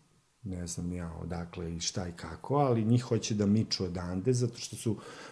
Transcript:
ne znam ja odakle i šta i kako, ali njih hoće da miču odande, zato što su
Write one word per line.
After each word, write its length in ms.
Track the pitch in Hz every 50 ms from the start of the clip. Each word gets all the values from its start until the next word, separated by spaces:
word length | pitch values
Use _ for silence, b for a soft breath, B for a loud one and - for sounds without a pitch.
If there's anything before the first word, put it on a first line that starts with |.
| _ _ _ _ _ _ _ _
ne 240 | - 98 92 87 87
znam 260 | 85 - - 87 87
ja 200 | 90 87 85 82 82
odakle 600 | 85 85 85 87 85 85 85 - 90 85 82 85
i 60 | 82
šta 280 | - - - 104 92 87
i 40 |
kako, 420 | 85 - - 80 82 - - - 135
ali 280 | 147 143 131 120 117 107
njih 180 | 110 120 123
hoće 320 | 123 - 117 110 - - 113
da 120 | 104 104
miču 380 | 101 104 110 104 - - - 98
odande, 480 | 87 87 90 87 87 90 95 95 127
zato 260 | 127 120 123 110 - -
što 180 | - - -
su 200 | - - 117 104 B B B B B B B